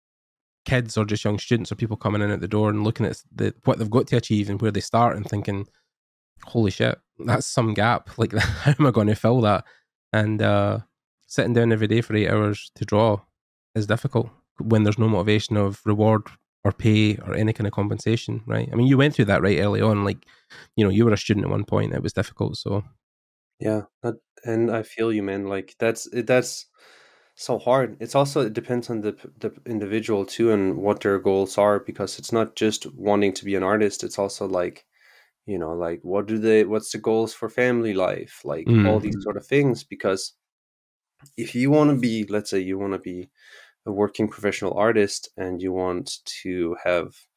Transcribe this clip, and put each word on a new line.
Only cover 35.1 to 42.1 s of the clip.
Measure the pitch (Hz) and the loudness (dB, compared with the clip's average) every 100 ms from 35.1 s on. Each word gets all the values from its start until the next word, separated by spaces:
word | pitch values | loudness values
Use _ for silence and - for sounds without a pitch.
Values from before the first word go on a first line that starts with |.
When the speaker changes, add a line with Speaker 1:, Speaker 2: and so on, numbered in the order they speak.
| _ _ _ | _ _ _
Speaker 2:
you | - 92 | -8 -6
know, | 80 | -6
like, | 85 85 85 | -6 -6 -6
what | 87 98 101 | -6 -4 -4
do | 110 | -2
they, | 110 110 | 4 4
what's | 98 110 - | 4 0 -6
the | 110 | -6
goals | 113 110 113 | -2 0 -2
for | - 107 | -6 -6
family | - 127 120 113 | -2 0 0 0
life? | 92 92 95 - - | 0 -2 -2 -10 -12
Like, | 69 78 82 | -8 -4 2
all | |
Speaker 1:
Mm. | 113 104 107 | 4 6 2
Speaker 2:
these | 104 101 | 0 -6
sort | 101 101 | -6 -8
of | - | -2
things, | 139 139 117 | 2 2 0
because | - 101 101 95 - - _ _ _ _ _ _ _ _ - - | -8 -6 -2 -2 -4 -16 _ _ _ _ _ _ _ _ -18 -12
if | - | -8
you | 120 135 | 0 4
wanna | 151 151 135 | 4 4 4
be, | 120 | 0